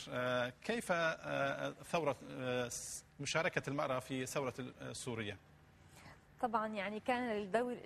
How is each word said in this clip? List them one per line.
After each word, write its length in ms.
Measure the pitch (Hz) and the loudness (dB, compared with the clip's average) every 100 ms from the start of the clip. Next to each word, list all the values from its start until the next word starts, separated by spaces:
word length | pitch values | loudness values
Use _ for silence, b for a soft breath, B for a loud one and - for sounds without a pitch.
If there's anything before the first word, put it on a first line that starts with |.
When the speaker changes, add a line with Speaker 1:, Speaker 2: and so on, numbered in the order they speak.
| - | -4
Speaker 1:
آه، 440 | 131 127 127 123 - | 0 2 2 2 -2
كيف، 240 | - 233 - | -2 0 2
آه، 800 | 170 165 160 151 143 139 143 139 143 139 | 4 4 2 0 0 2 0 -4 -6 0
ثورة، 240 | 170 143 127 143 | 2 2 0 -4
آه، 360 | 143 127 123 120 | -4 0 0 0
س-، 340 | - - - - - | -4 -6 -8 -10 -6
مشاركة 500 | 139 156 170 - - | 0 2 4 2 0
المرأة 300 | 143 151 127 | 0 2 0
في 260 | - 131 123 | 0 -2 -2
ثورة 280 | 151 131 123 | 0 0 -2
ال-، 140 | 123 - | -6 -8
آه، 120 | 131 | -8
سوريا؟ 440 | 120 - 113 104 101 - - - - B B B B - - | -6 -4 -2 -2 -6 -12 -20 -20 -20 B B B B -20 -4
Speaker 2:
طبعًا، 260 | 247 220 220 | 0 2 0
يعني، 320 | 214 190 214 | 0 -2 -2
كان 240 | - 247 247 | 0 2 2
الدور، 460 | 208 202 220 247 240 | 0 2 2 2 -2